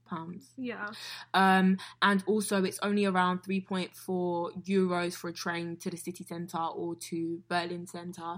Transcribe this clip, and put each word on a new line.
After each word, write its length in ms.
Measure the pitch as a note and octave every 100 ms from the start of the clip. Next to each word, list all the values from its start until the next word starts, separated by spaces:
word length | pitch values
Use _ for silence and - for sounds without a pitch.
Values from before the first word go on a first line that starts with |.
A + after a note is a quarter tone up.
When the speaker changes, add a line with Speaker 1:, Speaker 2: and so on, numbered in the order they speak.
| _
Speaker 1:
pounds. 420 | E3 E3 - - -
Speaker 2:
Yeah. 320 | B3 G#3 G#3 A3 - - -
Speaker 1:
Um, 420 | F3+ F#3+ F#3+ F#3+ F#3+ - -
and 240 | F#3+ G3+ F#3+
also 380 | G#3+ G3+ G3
it's 140 | F#3+ -
only 220 | G3+ G#3
around 360 | G3+ F#3 F3+ F3+
three 160 | F#3+ F#3+
point 340 | F#3 F#3 F3
four 560 | - - F#3 F3+ E3+ E3+ F#3 F3+
euros 460 | G3 F#3 F3+ F3
for 140 | F3 F3
a 40 |
train 420 | E3+ F3+ E3+ E3+ E3+
to 140 | F#3
the 80 | E3+
city 260 | - F3
centre 320 | F3+ E3+ E3+ E3
or 400 | E3 - E3+ E3+ -
to 320 | E3 E3 E3+ -
Berlin 360 | F3 F3 F3 F3
centre. 460 | F3 F3 F3 E3+